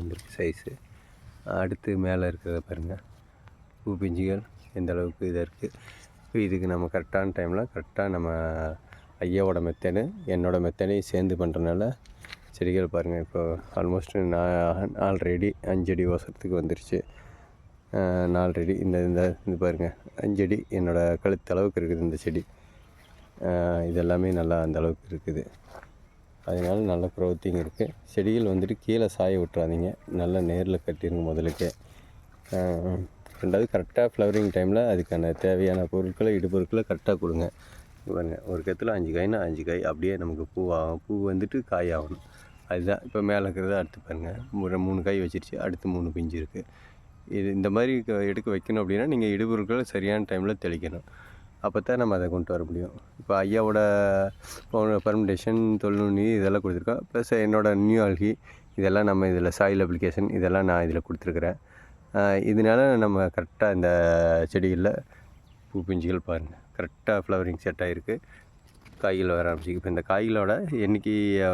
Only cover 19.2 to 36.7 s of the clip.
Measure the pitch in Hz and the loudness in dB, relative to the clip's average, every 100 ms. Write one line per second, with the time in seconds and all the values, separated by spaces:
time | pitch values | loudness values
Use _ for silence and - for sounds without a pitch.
19.2 | 90 87 - 87 90 82 85 - - - | 2 0 -4 0 0 0 -2 -6 -14 -6
20.2 | 104 98 92 107 - 98 87 85 85 85 | -2 0 2 0 -2 -2 2 2 2 2
21.2 | 98 95 - 90 101 90 85 82 85 80 | 0 -2 -2 0 0 0 -2 -2 -2 -2
22.2 | - 80 - - - - - - - - | -4 -4 -6 -14 -20 -20 -20 -20 -20 -20
23.2 | - - 90 90 87 85 85 85 85 90 | -20 -8 -4 0 0 0 0 0 2 2
24.2 | 92 90 82 85 80 78 82 80 - 82 | 2 0 0 0 0 0 -2 -2 -8 -10
25.2 | - 76 - - - - - - - - | -6 -8 -8 -16 -20 -20 -20 -20 -20 -20
26.2 | - - - 90 87 101 107 87 90 - | -20 -12 -6 -2 0 0 0 0 -2 -2
27.2 | 90 85 95 87 80 - 113 - - - | -2 0 -2 -2 -2 -4 -6 -6 -6 -2
28.2 | 101 117 107 95 95 110 - 113 104 - | 2 2 2 0 0 -2 0 0 0 2
29.2 | 92 95 85 87 82 82 87 - - 90 | 2 2 0 0 0 0 -2 -4 -6 -2
30.2 | 87 92 85 87 92 92 - 80 85 85 | 0 0 2 0 0 -2 -4 -6 -2 -2
31.2 | 82 80 80 78 87 - - - - - | 0 0 -2 -2 -4 -6 -16 -20 -20 -20
32.2 | - - - 95 90 85 90 92 90 - | -20 -20 -6 -2 0 0 -2 -4 -6 -14
33.2 | - - 92 98 120 101 87 - 120 - | -20 -6 0 2 2 0 0 0 2 2
34.2 | 104 104 104 92 92 107 120 95 87 85 | 2 4 2 2 2 2 4 2 0 0
35.2 | 82 80 92 92 95 92 87 92 92 85 | 0 0 2 2 2 2 0 -2 -2 0
36.2 | 110 101 90 95 87 | 2 2 2 0 0